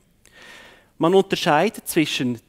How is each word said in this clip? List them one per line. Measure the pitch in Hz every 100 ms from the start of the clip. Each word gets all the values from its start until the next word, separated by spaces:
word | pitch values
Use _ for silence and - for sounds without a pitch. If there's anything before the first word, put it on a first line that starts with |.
| _ _ _ - - - - - _ -
Man | 160
unterscheidet | 190 185 180 175 151 208 - -
zwischen | 165 147 - 123 117